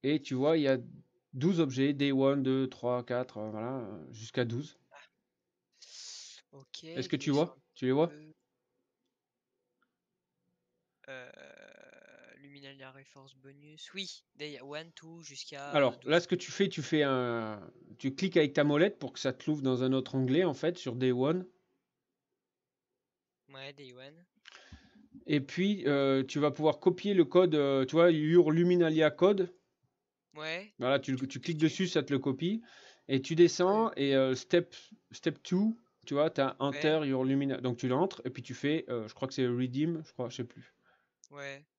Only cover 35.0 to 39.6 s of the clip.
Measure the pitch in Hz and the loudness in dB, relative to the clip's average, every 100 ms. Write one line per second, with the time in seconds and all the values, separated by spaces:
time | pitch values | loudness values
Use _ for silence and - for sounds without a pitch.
35 | _ - - 151 - 180 220 226 _ _ | _ -6 -6 -6 -2 0 2 -2 _ _
36 | - 143 156 156 135 - 139 139 156 156 | -6 0 0 2 -2 0 -4 0 2 2
37 | 147 135 131 139 139 131 127 120 127 127 | 2 0 0 0 0 -2 -4 -2 0 0
38 | 190 - - - 120 123 143 156 - 120 | 0 -2 -10 -10 -12 -6 -2 -2 -4 -6
39 | 110 - 131 - 123 123 | -8 -8 -8 -2 -2 0